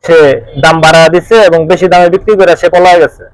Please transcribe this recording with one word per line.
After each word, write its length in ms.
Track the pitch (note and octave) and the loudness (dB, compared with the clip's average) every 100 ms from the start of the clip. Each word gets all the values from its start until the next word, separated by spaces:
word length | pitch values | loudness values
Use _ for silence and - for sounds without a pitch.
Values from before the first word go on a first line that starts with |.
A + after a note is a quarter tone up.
সে 140 | - E3 D3 C3+ - C#3 | 0 0 2 -2 -8 -4
দাম 120 | D#3+ D#3+ | -2 0
বাড়ায় 260 | D#3+ E3 D#3+ F3 | 0 2 2 -2
দিছে 200 | E3+ A3+ G3 | -2 0 2
এবং 120 | E3 D#3+ | 0 -2
বেশি 140 | E3+ F3+ | -4 0
দামে 160 | F3 F3 | 0 0
বিক্রি 200 | F#3+ G#3 G#3 | -2 -4 -2
করে 140 | F3+ D#3+ | 0 0
সে 60 | F3 F3+ | -2 0
পলায় 240 | F3+ F3 | 2 2
গেছে। 220 | C#3+ - F#2 | -2 -6 -20